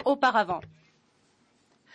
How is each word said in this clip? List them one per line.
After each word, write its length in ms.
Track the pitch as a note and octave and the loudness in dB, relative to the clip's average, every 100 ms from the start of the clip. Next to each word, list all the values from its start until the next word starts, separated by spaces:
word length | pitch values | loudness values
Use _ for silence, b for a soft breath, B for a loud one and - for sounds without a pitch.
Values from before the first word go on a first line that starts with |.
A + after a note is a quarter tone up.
auparavant. 580 | - C#4 B3+ A3 F#3 F3 - _ _ _ _ _ _ _ _ _ _ _ _ | -2 2 2 2 0 -4 -10 _ _ _ _ _ _ _ _ _ _ _ _